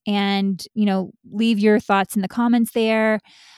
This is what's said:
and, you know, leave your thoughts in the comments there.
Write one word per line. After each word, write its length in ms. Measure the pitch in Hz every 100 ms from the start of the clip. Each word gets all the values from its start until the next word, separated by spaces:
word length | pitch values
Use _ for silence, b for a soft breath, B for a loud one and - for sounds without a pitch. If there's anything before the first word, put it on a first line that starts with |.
and, 600 | - 202 196 196 196 180 -
you 120 | 220
know, 260 | 202 190 180 - -
leave 260 | 208 226 208
your 200 | 214 214
thoughts 360 | - 196 190
in 60 | 208
the 60 | 190
comments 440 | - 233 240 226
there. 460 | 240 220 220 220 214 b b b